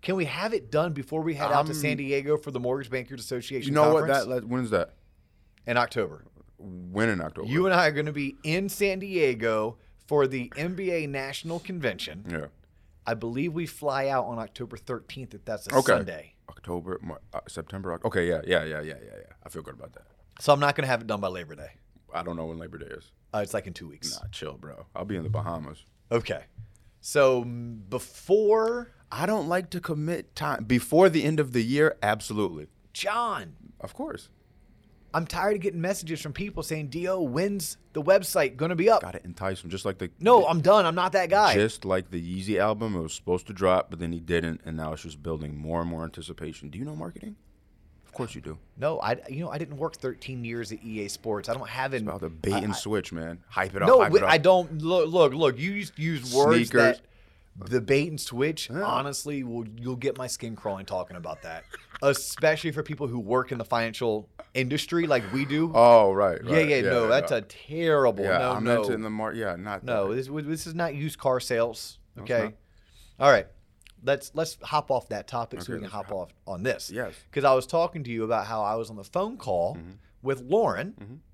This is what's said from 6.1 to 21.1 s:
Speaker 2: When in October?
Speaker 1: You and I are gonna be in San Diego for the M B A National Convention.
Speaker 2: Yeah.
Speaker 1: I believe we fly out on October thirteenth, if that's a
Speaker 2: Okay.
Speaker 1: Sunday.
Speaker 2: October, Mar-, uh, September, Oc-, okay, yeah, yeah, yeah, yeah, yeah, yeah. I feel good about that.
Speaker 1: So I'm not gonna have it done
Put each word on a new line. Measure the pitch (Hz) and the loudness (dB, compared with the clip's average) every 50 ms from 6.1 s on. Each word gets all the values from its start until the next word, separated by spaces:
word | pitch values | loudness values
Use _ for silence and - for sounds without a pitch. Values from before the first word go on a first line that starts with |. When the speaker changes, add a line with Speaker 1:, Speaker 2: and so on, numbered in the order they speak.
| 73 73 - - _ 76 - - _ _ | -4 -14 -20 -20 _ -20 -20 -20 _ _
Speaker 2:
When | 90 101 90 90 90 90 90 101 110 117 | -16 -14 -14 -12 -12 -6 -2 0 2 2
in | 104 92 | 2 0
October? | 80 78 - 76 82 107 | -2 -6 -6 -8 -6 -2
Speaker 1:
You | 131 160 180 | 0 0 2
and | 190 185 | 4 4
I | 175 180 156 | 4 4 4
are | 151 | 2
gonna | 143 151 151 147 | 0 -4 -4 -4
be | 147 143 139 139 - - | -6 -6 -6 -8 -8 -4
in | 156 156 180 190 202 | -2 -2 -2 -2 -4
San | 190 - 202 202 190 190 | -2 -2 0 0 0 -2
Diego | 196 202 190 175 156 135 123 113 117 113 110 110 107 113 113 _ _ - - - _ | -6 -4 0 2 2 2 2 2 0 0 2 2 0 -2 -4 _ _ -20 -20 -20 _
for | - 151 147 139 131 | 0 2 2 2 2
the | 131 131 123 - - | 0 -4 -6 -8 -6
M | - 151 175 185 | -6 -6 -6 -4
B | 180 196 185 175 | -4 -2 -2 -2
A | 165 156 143 | -2 -2 -2
National | 139 135 135 135 143 - - 165 165 170 | -4 -6 -6 -6 -8 -10 -8 -6 -8 -8
Convention. | - - 185 175 143 123 95 90 - - 78 92 104 90 | -6 -8 -10 -4 -2 -4 -2 -4 -8 -10 -10 -12 -10 -8
Speaker 2:
Yeah. | 85 80 73 71 _ _ _ _ _ _ _ _ _ _ _ | -8 -6 -8 -8 _ _ _ _ _ _ _ _ _ _ _
Speaker 1:
I | - 117 | -4 -4
believe | 110 110 117 120 127 151 175 151 | -4 -4 -6 -4 -4 -4 -4 -4
we | 170 170 | -6 -8
fly | 147 - - 147 147 135 135 135 | -8 -10 -6 -4 -4 -2 0 0
out | 135 139 131 123 | 0 0 0 0
on | 101 120 113 | -2 -6 -8
October | 113 107 - - 131 113 - | -8 -10 -10 -12 -12 -12 -12
thirteenth, | 104 - - 127 117 - _ - 135 131 - - | -16 -10 -10 -10 -10 -8 _ -16 -14 -14 -16 -16
if | 104 - | -16 -8
that's | - 110 101 - | -8 -8 -8 -6
a | 101 127 | 2 2
Speaker 2:
Okay. | 131 131 - 104 | 4 6 6 4
Speaker 1:
Sunday. | - 101 87 85 78 76 - _ _ _ - | 4 2 -4 -8 -12 -14 -18 _ _ _ -20
Speaker 2:
October, | - - - - 87 87 80 90 92 - - | -20 -18 -10 -8 -8 -8 -6 -8 -10 -8 -8
Mar-, | 85 78 69 - - - | -12 -12 -12 -16 -12 -12
uh, | - - - | -12 -12 -10
September, | - 85 78 - - 98 95 92 85 | -12 -12 -12 -10 -10 -10 -6 -6 -8
Oc-, | 85 - | -4 -4
okay, | 113 - 98 87 87 | -2 0 0 2 2
yeah, | 85 78 76 | 0 -2 0
yeah, | 85 90 85 78 | 2 2 2 2
yeah, | 80 78 76 76 | 0 -6 -8 -8
yeah, | 78 73 64 53 | -8 -12 -14 -16
yeah, | 53 50 | -18 -18
yeah. | 50 50 - - _ _ | -20 -20 -20 -20 _ _
I | - | -16
feel | - 82 76 | -14 -14 -14
good | - 69 | -14 -16
about | 58 67 73 - | -16 -18 -20 -20
that. | - - _ _ _ - _ _ - | -20 -20 _ _ _ -20 _ _ -6
Speaker 1:
So | - - 147 | 4 4 6
I'm | 139 | 6
not | 143 143 143 | 6 2 2
gonna | - 147 | 0 0
have | 131 127 117 | 0 0 -2
it | 120 | 0
done | 110 | -4